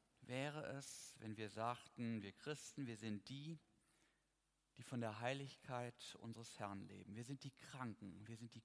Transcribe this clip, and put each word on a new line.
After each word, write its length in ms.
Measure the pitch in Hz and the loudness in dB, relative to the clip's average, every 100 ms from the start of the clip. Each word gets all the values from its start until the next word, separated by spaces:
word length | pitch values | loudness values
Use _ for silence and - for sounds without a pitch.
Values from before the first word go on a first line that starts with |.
| - - | -20 -14
wäre 420 | - 127 143 151 - 135 | 0 4 4 2 0 0
es, 380 | 135 - - - | -2 -4 -6 -4
wenn 180 | 110 107 | -2 0
wir 120 | 107 | 0
sagten, 720 | 101 113 120 - - 117 113 | 4 4 4 -2 0 2 2
wir 100 | 98 | 0
Christen, 540 | - - 147 - - 131 | -2 -2 0 -2 -2 0
wir 100 | 110 | 0
sind 320 | 110 104 - | 2 0 0
die, 300 | 135 151 160 - - - - - _ _ _ _ _ _ - | -4 -2 -4 -8 -20 -20 -20 -20 _ _ _ _ _ _ -12
die 60 | |
von 160 | 123 127 | -2 2
der 200 | 113 104 | 4 4
Heiligkeit 960 | 120 139 139 - - 123 120 - - - | 4 4 0 -6 0 0 0 -2 -10 -6
unseres 380 | 113 113 113 - | -4 -4 -6 0
Herrn 280 | 101 98 98 | 2 2 -2
leben. 300 | 98 - 104 | -6 -6 -4
Wir 80 | |
sind 180 | 120 139 | -2 -2
die 80 | 139 | -2
Kranken, 760 | - - 139 123 101 98 87 107 | -6 -8 0 0 0 -4 -4 -6
wir 100 | 113 | -6
sind 180 | 117 | -6
die 80 | 117 | -8